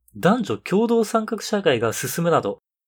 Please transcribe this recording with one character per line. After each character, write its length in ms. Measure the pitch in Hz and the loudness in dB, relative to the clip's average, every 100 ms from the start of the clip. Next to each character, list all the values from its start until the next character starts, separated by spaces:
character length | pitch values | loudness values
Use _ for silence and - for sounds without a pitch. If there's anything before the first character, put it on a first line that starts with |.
| _ | _
男 280 | 104 165 247 | -2 2 2
女 160 | 202 104 | 0 -6
共 280 | - 190 226 | -2 0 2
同 160 | 233 | 2
参 200 | 214 226 | 0 -2
画 160 | 220 208 | -2 -6
社 220 | - 208 | -4 0
会 180 | 170 120 | 2 2
が 140 | 113 | 0
進 280 | 104 131 - | -2 -4 -2
む 80 | 170 | 2
な 120 | 147 | 2
ど、 160 | 104 - _ _ | 0 -6 _ _